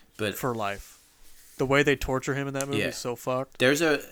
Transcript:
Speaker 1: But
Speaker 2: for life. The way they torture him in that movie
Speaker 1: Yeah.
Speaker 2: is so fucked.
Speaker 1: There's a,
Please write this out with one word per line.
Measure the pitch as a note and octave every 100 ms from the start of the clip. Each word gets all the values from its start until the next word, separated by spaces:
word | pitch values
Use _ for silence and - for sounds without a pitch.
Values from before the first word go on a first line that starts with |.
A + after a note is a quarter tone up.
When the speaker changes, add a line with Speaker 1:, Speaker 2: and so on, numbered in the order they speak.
| _ -
Speaker 1:
But | G#2 -
Speaker 2:
for | C3+ A#2
life. | G2+ G2+ - - _ _ - - - -
The | C3+
way | C#3
they | D3 C3+
torture | - C3 C3+
him | C#3 C#3
in | C3+
that | C#3
movie | A#2
Speaker 1:
Yeah. | F2
Speaker 2:
is | -
so | B2+ A#2
fucked. | - B2+ C3+ -
Speaker 1:
There's | B2+ D3
a, | E3 C#3+ -